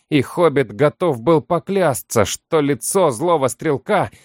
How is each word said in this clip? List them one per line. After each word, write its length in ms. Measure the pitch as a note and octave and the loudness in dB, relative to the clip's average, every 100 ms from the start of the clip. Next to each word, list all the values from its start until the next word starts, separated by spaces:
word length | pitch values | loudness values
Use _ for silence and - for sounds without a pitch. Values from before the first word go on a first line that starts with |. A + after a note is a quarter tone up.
| - | -2
и 120 | D3+ | -2
хоббит 500 | A#2+ E3 E3 C#3 A2 | -2 0 2 2 -2
готов 480 | G#2 D3 - F3+ A#2+ | 0 0 0 -2 -2
был 200 | A#2+ D#3+ | 2 0
поклясться, 840 | - E3+ - G3 E3 A#2+ - A2+ | 2 -4 -2 -2 0 -2 -4 0
что 360 | G2 - - D#3+ | 0 -2 -2 0
лицо 500 | C#3+ C3+ - G3 E3 | 0 -2 -2 0 0
злого 360 | A2+ E3+ E3 C3 | 0 0 0 0
стрелка 640 | - D#3 C3+ - G3+ B2 - | -2 -4 -4 0 -2 -2 -8